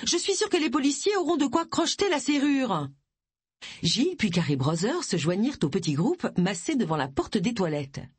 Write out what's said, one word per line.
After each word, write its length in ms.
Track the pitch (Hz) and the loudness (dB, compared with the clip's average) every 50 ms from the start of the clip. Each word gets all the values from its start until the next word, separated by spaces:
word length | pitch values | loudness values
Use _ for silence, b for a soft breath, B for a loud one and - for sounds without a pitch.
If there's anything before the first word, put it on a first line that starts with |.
| - | 0
Je 120 | - - | 0 0
suis 180 | 339 - - 392 | 0 0 0 0
sûre 140 | 381 427 415 | 0 0 2
que 80 | - | 2
les 140 | 349 302 311 | 2 2 2
policiers 460 | 233 302 262 285 285 - - 392 415 | 0 2 2 2 0 2 0 2 2
auront 200 | 392 349 285 349 | 2 2 2 2
de 100 | 285 285 | 2 2
quoi 180 | 262 - 240 330 | 2 2 0 -2
crocheter 440 | 330 - - 330 - - - 415 403 | 0 0 0 0 0 0 0 0 2
la 120 | 339 285 | 2 0
serrure! 680 | - - 294 285 262 294 285 269 262 233 190 156 143 139 139 _ _ _ _ _ _ _ _ _ _ _ _ _ B B B B | 2 2 2 2 2 2 2 0 0 0 0 -2 -2 -4 -8 _ _ _ _ _ _ _ _ _ _ _ _ _ B B B B
Gilles 340 | B 165 175 208 269 370 359 - | B 0 2 2 0 0 0 0
puis 120 | - 202 | -2 0
Carrie 260 | 170 175 165 127 147 | 2 0 0 2 0
Brothers 480 | 131 127 143 165 165 180 226 311 359 - | 0 0 0 0 0 0 0 -2 -2 -2
se 120 | - - | -2 -2
joignirent 420 | 170 135 160 180 196 220 277 285 - | -2 0 0 0 2 0 0 0 -2
au 60 | - 147 | -2 -2
petit 260 | - 190 170 - 147 | -2 -2 -2 0 0
groupe 320 | 135 170 262 359 - - - - | 2 2 0 0 0 -2 -2 0
massé 400 | - 175 185 208 - - - 320 | 2 0 2 0 -2 -4 -2 0
devant 200 | 262 214 156 160 | 0 0 0 0
la 120 | 151 135 139 | -2 -2 -2
porte 300 | 139 - - - - 220 | -2 -4 -4 0 -2 0
des 160 | 170 233 240 | 0 0 0
toilettes. 460 | 233 190 165 151 147 139 139 - - - - _ | 0 0 0 0 -2 -4 -6 -10 -12 -12 -14 _